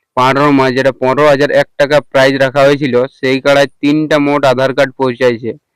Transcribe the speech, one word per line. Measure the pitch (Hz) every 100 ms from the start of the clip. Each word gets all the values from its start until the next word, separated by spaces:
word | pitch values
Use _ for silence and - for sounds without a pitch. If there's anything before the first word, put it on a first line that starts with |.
| _
পাঁড়রমা, | - 127 139 147 139 131
যেটা | 127 135
পনেরো | - 127 131 151
হাজার | 139 143
এক | 139 143 -
টাকা | 143 147
প্রাইজ | - 139 131 135
রাখা | 135 135
হয়েছিল, | 139 143 143 120 131
সেই | - 131 135
কাড়ায় | 139 139 139
তিনটা | - 143 151 151 151
মোট | 143 147 139
আধার | 127 131
কার্ড | 135 135 -
পৌঁছাইছে। | 131 123 127 117 117 147 _